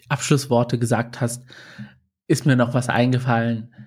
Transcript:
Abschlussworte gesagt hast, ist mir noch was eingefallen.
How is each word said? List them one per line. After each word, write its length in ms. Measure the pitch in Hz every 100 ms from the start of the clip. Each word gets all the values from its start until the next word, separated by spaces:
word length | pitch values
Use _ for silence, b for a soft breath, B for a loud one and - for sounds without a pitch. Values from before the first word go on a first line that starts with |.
| -
Abschlussworte 680 | 143 - 143 - 120 120 120
gesagt 420 | 117 131 - -
hast, 220 | 120 - B B B B B B _ _ -
ist 220 | 147 151
mir 80 | 123
noch 180 | 120
was 160 | 123 -
eingefallen. 840 | 110 127 127 127 117 117 113 110 B